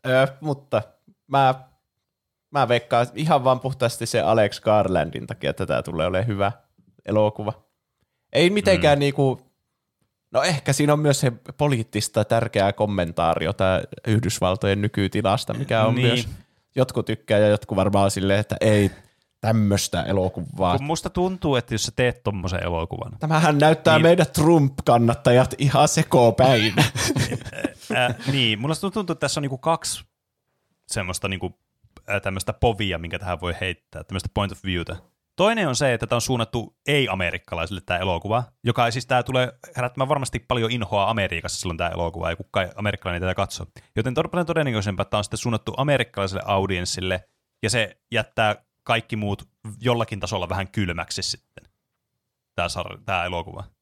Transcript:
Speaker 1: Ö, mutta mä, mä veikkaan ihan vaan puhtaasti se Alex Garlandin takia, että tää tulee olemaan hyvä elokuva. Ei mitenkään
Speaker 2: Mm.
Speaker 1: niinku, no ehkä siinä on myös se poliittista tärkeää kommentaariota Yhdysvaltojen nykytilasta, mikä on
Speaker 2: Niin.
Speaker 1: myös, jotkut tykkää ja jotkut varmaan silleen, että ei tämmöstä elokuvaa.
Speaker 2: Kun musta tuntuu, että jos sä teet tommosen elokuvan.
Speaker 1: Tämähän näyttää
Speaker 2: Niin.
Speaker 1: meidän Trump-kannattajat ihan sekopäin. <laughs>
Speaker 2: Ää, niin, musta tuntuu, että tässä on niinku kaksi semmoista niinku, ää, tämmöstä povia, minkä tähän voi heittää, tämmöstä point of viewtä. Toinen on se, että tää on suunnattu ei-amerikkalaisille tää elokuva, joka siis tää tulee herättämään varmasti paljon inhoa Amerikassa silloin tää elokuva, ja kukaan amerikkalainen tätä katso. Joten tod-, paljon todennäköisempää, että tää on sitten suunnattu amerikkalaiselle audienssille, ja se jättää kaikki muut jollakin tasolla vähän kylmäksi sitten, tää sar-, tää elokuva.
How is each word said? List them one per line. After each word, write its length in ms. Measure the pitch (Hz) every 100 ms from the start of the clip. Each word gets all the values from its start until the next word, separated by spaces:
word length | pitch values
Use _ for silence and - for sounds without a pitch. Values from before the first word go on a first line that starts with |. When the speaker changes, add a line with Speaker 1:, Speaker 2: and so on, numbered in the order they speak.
| 131
Speaker 1:
Ö, 200 | 127 135 135
mutta 400 | 156 139 _ 113 - _ _ _ _
mä, 280 | 135 135 131 - _ _ _ _ _ _ _ _
mä 160 | 143 143
veikkaan 400 | 120 - 123 123 -
ihan 280 | 156 151
vaan 160 | 131 127
puhtaasti 460 | 135 135 117 - 117
se 160 | 120
Alex 400 | 80 113 101 -
Garlandin 680 | - 107 95 90 80 69 58
takia, 220 | - 71
että 160 | 71 90
tää 180 | 64
tulee 240 | - 80 82
olemaan 200 | 92 117
hyvä 240 | 101 101 - _ _ _ _ -
elokuva. 480 | 104 107 - 107 - _ _ _ _ _ _ _
Ei 160 | - 175
mitenkään 480 | 208 196 180 165 143
Speaker 2:
Mm. 20 |
Speaker 1:
niinku, 420 | 143 135 139 123 _ _ _ _ _ _ _ _ _
no 120 | 123
ehkä 300 | 156 147 -
siinä 200 | 135 147
on 60 | 147
myös 200 | 151 139
se 120 | 135 117 - -
poliittista 680 | 147 127 110 107 - - 104
tärkeää 480 | 117 110 107 98
kommentaariota 1080 | - 107 98 85 82 82 82 80 - 95 92 - - -
Yhdysvaltojen 760 | 107 101 - 90 95 101 98
nykytilasta, 720 | 101 - 98 107 104 101 -
mikä 320 | 117 135 113 110
on 100 | 123
Speaker 2:
Niin. 120 | 127
Speaker 1:
myös, 200 | 123 117 - - _ _ -
jotkut 300 | 127 - 110
tykkää 340 | 110 - 104
ja 80 | 104
jotkut 280 | 104 - 98
varmaan 360 | 98 98 98
silleen, 280 | 98 95 98
että 180 | 107 -
ei 300 | - 107 98 - _ _ _ _
tämmöstä 640 | 110 113 104 101 - 87
elokuvaa. 720 | - 98 92 - 80 - 92 90
Speaker 2:
Kun 80 | 143
musta 240 | 160 185
tuntuu, 460 | - 180 185 160 131
että 180 | -
jos 100 | 110 -
sä 60 | -
teet 280 | 123 117
tommosen 400 | - 101 90 90
elokuvan. 480 | 87 85 82 - - -
Speaker 1:
Tämähän 380 | 156 156 160 147
näyttää 380 | 151 160 - 156
Speaker 2:
Niin. 60 |
Speaker 1:
meidän 220 | 160 175 -
Trump-kannattajat 1300 | - 151 170 139 - - 120 117 117 - 123 127 -
ihan 300 | 143 131 147
sekopäin. 840 | - 160 - 117 - 131 123 107 92
<laughs> 1160 | 131 - - 262 - 120 - - - - - 120
Speaker 2:
Ää, 180 | 123 123 -
niin, 280 | 139 117 107
musta 320 | 131 160 196
tuntuu, 220 | 220 180
että 60 | 160
tässä 200 | 143 -
on 20 |
niinku 160 | 139 131
kaksi 460 | - 165 - - - _ _ _ _ _ _ _ _
semmoista 400 | - 90 87 98
niinku, 320 | 92 90 - _ _ _ - -
ää, 120 | 101
tämmöstä 340 | 98 95 -
povia, 440 | - 123 101 104 85
minkä 220 | 85 90
tähän 220 | 98 85
voi 140 | 87 85
heittää, 420 | 92 87 _ 80
tämmöstä 260 | - 95 -
point 180 | - 101
of 80 | -
viewtä. 320 | 95 87 85 87 _ _ _ -
Toinen 320 | 196 226 175
on 80 | 123
se, 180 | 143
että 140 | 117 110
tää 80 | 120
on 60 |
suunnattu 540 | - 127 113 120 110 _ -
ei-amerikkalaisille 920 | 143 120 95 87 85 - 87 85 95 -
tää 120 | 90
elokuva, 460 | 92 87 101 113 123 _
joka 280 | 120 117 117
siis 140 | 120 123
tää 180 | 127
tulee 300 | 120 127 123 - - -
herättämään 320 | 123 123 135
varmasti 300 | 147 135 120
paljon 320 | _ 123 113
inhoa 380 | 123 101 104 98
Amerikassa 500 | 113 95 85 - -
silloin 180 | 95 82
tää 120 | 85
elokuva, 400 | 87 85 82 85
ja 60 | 85
kukaan 340 | - 101 90 -
amerikkalainen 460 | 104 95 92 87
tätä 140 | 92 92
katso. 300 | 98 - 87 - _ -
Joten 180 | 117 127
tod-, 120 | 165
paljon 160 | 180 165
todennäköisempää, 540 | 160 143 110 101 92
että 80 | 98
tää 80 | 104
on 60 |
sitten 140 | 101 113
suunnattu 360 | 123 110 - 104
amerikkalaiselle 680 | 139 139 117 - 98 95 -
audienssille, 800 | 98 95 92 87 - 92 92 - _ _ _
ja 60 | 107
se 280 | 117 104 - _
jättää 440 | 117 107 - 110 104 _ _ -
kaikki 300 | 113 - 110
muut 340 | 104 98 - _ 110 101
jollakin 380 | 123 120 110 101
tasolla 300 | 98 104 87
vähän 180 | 95 95
kylmäksi 540 | - 92 82 82 -
sitten, 420 | 90 - _ - _ _ _ _ _ _ _ _ _ -
tää 120 | 87
sar-, 320 | - 87 95 -
tää 200 | 92 87
elokuva. 380 | 87 85 87 101 _